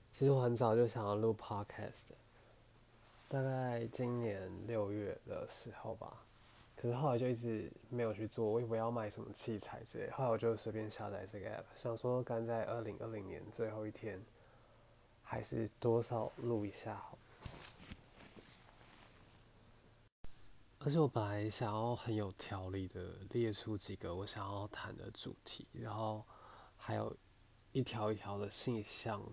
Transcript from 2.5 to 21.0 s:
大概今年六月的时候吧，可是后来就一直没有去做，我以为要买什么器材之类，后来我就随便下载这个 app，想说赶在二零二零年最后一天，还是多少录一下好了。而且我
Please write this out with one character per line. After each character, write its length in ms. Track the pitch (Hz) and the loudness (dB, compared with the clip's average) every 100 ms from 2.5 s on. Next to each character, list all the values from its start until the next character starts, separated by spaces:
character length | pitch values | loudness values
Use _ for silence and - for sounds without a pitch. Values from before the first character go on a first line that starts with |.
| - - - - - - - - | -20 -20 -20 -20 -20 -20 -18 -2
大 140 | 135 | 0
概 440 | 131 131 127 117 117 | 2 2 2 2 0
今 300 | - 123 120 | 0 2 2
年 320 | 113 98 92 92 104 | 2 0 -4 -6 0
六 240 | 113 101 | 0 2
月 300 | 104 101 - - | 0 -2 -4 -6
的 200 | 87 - | -6 -6
时 240 | - 117 - | -8 -10 -8
候 120 | 113 - | -6 -6
吧， 280 | - - - - - - - | -8 -12 -18 -20 -20 -20 -20
可 140 | - 120 | -4 0
是 60 | |
后 160 | 123 143 | 2 4
来 60 | 120 | 4
就 100 | 127 | 4
一 60 | |
直 360 | 117 117 110 98 - - | 2 0 0 -2 -8 -4
没 120 | 120 | 0
有 80 | 113 | 2
去 160 | 101 110 | 0 -2
做， 200 | - 110 | 2 4
我 120 | 113 | 4
以 60 | |
为 140 | 117 113 | 2 2
要 120 | 113 | 2
买 200 | 120 107 | 2 -2
什 120 | 110 | -4
么 80 | - | -8
器 240 | - - 104 | -4 -2 -2
材 260 | - 120 | -4 -8
之 140 | 113 113 | -8 -6
类， 120 | - | -4
后 140 | - | 0
来 60 | 131 | 2
我 80 | 110 | 4
就 180 | 117 110 | 4 2
随 160 | 113 | 0
便 180 | 107 110 | -2 -4
下 200 | - 104 | -4 -6
载 160 | 98 104 | -6 -6
这 80 | 104 | -6
个 100 | 101 | -6
app， 140 | - - - | -6 -8 -6
想 180 | 123 | -2
说 280 | 113 123 127 | 0 2 2
赶 240 | 123 117 113 | 2 0 2
在 180 | 113 | 2
二 160 | - 117 | 0 -2
零 160 | 107 98 | -2 -4
二 80 | 113 | -4
零 180 | 110 95 | -6 -6
年 140 | - 104 | -8 -8
最 160 | 113 113 | -4 -2
后 180 | 110 107 | -2 -4
一 40 | |
天， 280 | - 107 92 113 - - - - - - - - - | -4 -6 -6 -10 -18 -20 -20 -20 -20 -20 -20 -20 -20
还 200 | - 117 | -6 -6
是 260 | 113 123 107 - | -2 0 0 2
多 240 | 120 117 | 6 6
少 300 | 113 117 110 - | 4 0 -2 -2
录 260 | 120 113 | 0 2
一 60 | 101 | 0
下 240 | - 113 | -4 -6
好 180 | 104 - | -8 -10
了。 60 | - - - - - - - - - - - - - - - - - - - - - - - - - - - - - - _ - - - - - - | -14 -18 -12 -12 -10 -12 -12 -14 -14 -16 -20 -18 -16 -16 -18 -20 -20 -20 -20 -20 -20 -20 -20 -20 -20 -20 -20 -20 -20 -20 _ -6 -6 -10 -16 -18 -4
而 120 | 147 | 4
且 80 | |
我 80 | 160 | 6